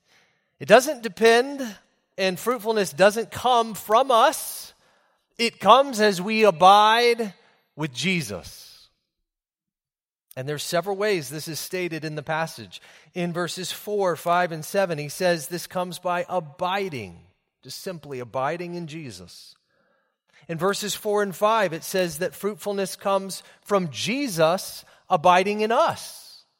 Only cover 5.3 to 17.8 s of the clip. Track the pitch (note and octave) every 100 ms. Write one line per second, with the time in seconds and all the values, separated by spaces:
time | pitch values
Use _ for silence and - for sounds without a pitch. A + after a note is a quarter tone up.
5.3 | - A#3 - G3 B3 C#4+ G#3+ G#3+ F3+ G3
6.3 | A3 G#3+ D#3 F#3 G#3 G#3+ A3+ A#3+ A#3 G#3+
7.3 | - _ _ _ - D#3 B2 E3+ F3+ G#2+
8.3 | F2+ - - - - _ _ _ _ _
9.3 | _ _ _ _ _ _ _ _ _ _
10.3 | C3 C3 D3 - E3+ F#3 F#3+ G#3+ F#3 B2+
11.3 | D3+ D#3+ D3+ - F#3 F3 D#3+ D#3 D3+ C#3
12.3 | D#3 D#3+ - G2 - - - _ F#3 F3
13.3 | E3+ E3 F#3 F3 - G#3 G#3 F#3+ D#3+ F3
14.3 | F3 F3+ D#3+ D3 G3 F#3 D3+ D3 - F#3
15.3 | E3 C#3+ E3+ - F#3 F3+ D#3 F3+ F3 F3
16.3 | F3+ D#3 C3 F3+ G3+ F#3+ C3+ F#2+ E2+ F2
17.3 | _ _ _ C3 -